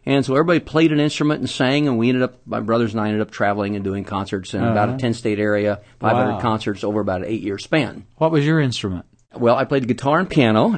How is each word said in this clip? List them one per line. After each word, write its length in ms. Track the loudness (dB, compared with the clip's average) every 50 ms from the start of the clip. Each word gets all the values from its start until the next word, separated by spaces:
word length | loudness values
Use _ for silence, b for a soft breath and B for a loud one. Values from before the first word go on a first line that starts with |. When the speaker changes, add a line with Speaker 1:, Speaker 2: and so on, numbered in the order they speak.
| B
Speaker 1:
And 160 | 0 0 0 2
so 100 | 2 0
everybody 240 | 2 2 2 0 0
played 320 | -2 0 2 2 4 4
an 80 | 4 2
instrument 400 | 2 0 0 0 0 0 0 0
and 100 | -4 -6
sang, 380 | -2 0 0 2 2 2 0
and 100 | 0 0
we 120 | 2 2 2
ended 120 | 2 0 0
up, 120 | -2 -4 -12 _
my 140 | -8 -6 -4
brothers 320 | -2 0 0 2 0 0 -2
and 80 | -2
I 60 | -2
ended 140 | 0 0 -2
up 100 | -2 -4
traveling 440 | -4 -2 -2 0 0 0 -2 -4 -4
and 80 | -4 -4
doing 200 | -4 -4 -4 -6
concerts 500 | -6 -6 -6 -4 -4 -6 -6 -6 -6 -4
in 80 | -2
about 280 | 0 0 2 2 0 0
a 20 |
Speaker 2:
Uh-huh. 80 | 0 -2
Speaker 1:
ten-state 400 | -2 -2 -2 -2 -2 -2 0 0
area, 400 | 0 0 0 2 0 0 -2 -4 b b b b
five 160 | 0 0 2
hundred 160 | 2 0 0 -2
Speaker 2:
Wow. 60 | -2
Speaker 1:
concerts 420 | -2 -2 -2 -2 -2 -4 -4 -4 -4
over 160 | -2 -2 0
about 220 | 0 0 -2 -4
an 60 | -4 -4
eight-year 280 | -6 -4 -4 -6 -6
span. 460 | -6 -4 -2 0 0 0 -2 -6 -12 -18 -20 _
Speaker 2:
What 140 | -2 0 2
was 140 | 2 2 2
your 140 | 2 2 2
instrument? 460 | 2 0 -2 -4 -4 -4 -6 -6 -10 _ _ _ _ _ -6
Speaker 1:
Well, 200 | 0 2 4 4
I 100 | 4 2
played 180 | 0 0 0 0
the 40 |
guitar 320 | 0 -2 -2 0 0 0 0
and 100 | 0 2
piano, 480 | 2 4 4 6 4 4 4 2 2